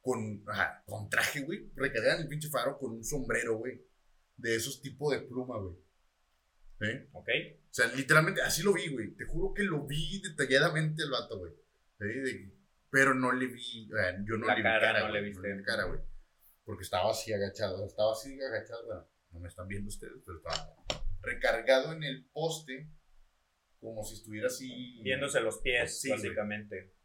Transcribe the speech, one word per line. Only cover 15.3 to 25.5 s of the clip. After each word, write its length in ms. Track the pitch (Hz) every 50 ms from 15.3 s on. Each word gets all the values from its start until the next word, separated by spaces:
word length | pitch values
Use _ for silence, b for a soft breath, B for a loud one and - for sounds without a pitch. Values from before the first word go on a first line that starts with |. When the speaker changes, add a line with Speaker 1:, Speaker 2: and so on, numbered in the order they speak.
Speaker 2:
viste. 100 | 98 90 104
Speaker 1:
no 60 | 101 98
le 60 | 98
vi 40 | -
cara, 180 | 120 117 107 95
güey. 160 | 87 82 - - - - - - _ _ _ _ - _ _ _
Porque 200 | - - 90 95
estaba 280 | - - - - 113
así 220 | 113 - - 113 107
agachado, 520 | 98 98 98 - - 110 95 92 95 101
estaba 280 | - - - 107 113 113
así 260 | - - 135 135 135
agachado, 440 | 135 127 113 104 - - 113 117 117
bueno, 220 | 117 101 90 - _ _ _ _ _
no 80 | 85 85
me 80 | 87 87
están 180 | - - 92
viendo 220 | 98 98 101 101 104
ustedes, 240 | - - - - - - _
pero 120 | - 85
estaba 380 | 80 - 82 82 - - - - - - - - - - - - -
recargado 720 | - - - - - 117 110 113 113 123 131 131 135 151
en 120 | 160 160 151
el 220 | 139 127 - - _
poste, 580 | _ 156 160 165 156 - - 131 131 135 151 156 - - _ _ - - - _ _ _ _ _ _ _ _ _ _ _
como 240 | - 113 113 107 104
si 100 | - -
estuviera 320 | - - 113 107 107 120
así 540 | 127 127 - 131 127 123 123 123 123 123 - 117
Speaker 2:
Viéndose 380 | 131 131 131 143 135 139 131
los 160 | 113 110